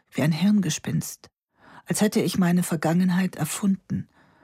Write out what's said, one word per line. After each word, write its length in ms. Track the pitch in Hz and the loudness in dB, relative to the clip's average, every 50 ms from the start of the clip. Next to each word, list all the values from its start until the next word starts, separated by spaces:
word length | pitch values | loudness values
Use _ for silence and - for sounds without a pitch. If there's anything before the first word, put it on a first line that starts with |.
| _ _ | _ _
wie 120 | - - 127 | -4 -2 0
ein 100 | 156 165 | 0 0
Hirngespinst, 960 | 151 175 208 208 208 180 165 147 - - - 135 156 - - - - - - _ _ _ _ _ _ _ - - - _ | 2 2 4 4 4 2 0 -4 -4 -6 -4 -4 -4 -4 -6 -12 -16 -20 -20 _ _ _ _ _ _ _ -20 -20 -20 _
als 160 | - 175 - | -6 -2 0
hätte 180 | 208 214 - 226 | 0 2 2 0
ich 180 | - 185 - - | 0 0 0 2
meine 260 | 180 175 175 180 170 | 2 2 2 2 0
Vergangenheit 720 | - 170 151 - 156 165 180 185 185 175 180 190 180 - - | 0 -4 -2 0 0 2 2 2 2 2 0 0 -2 -2 -6
erfunden, 720 | 151 - - - - 196 190 - - _ - 95 - - _ _ _ _ _ _ | -6 -6 -6 -2 0 -2 -2 -2 -4 _ -8 -8 -8 -10 _ _ _ _ _ _